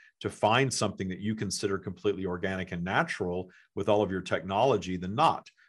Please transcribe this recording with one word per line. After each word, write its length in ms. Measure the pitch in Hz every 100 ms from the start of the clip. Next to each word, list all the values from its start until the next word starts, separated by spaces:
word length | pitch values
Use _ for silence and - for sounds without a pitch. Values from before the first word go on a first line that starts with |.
| - _
to 80 | 104
find 440 | - 107 120 135
something 360 | - 107 - 95
that 100 | 90
you 160 | 104 110
consider 420 | 101 - 101 95
completely 480 | 104 90 104 95 92
organic 460 | 90 95 95 90
and 120 | 90
natural 640 | 87 120 165 - 90 90 90 - _ 101
with 140 | 98
all 120 | 104
of 80 | 98
your 100 | 92
technology 760 | 92 92 87 98 135 107 87 90
than 200 | 92 113
not. 300 | 156 90 - _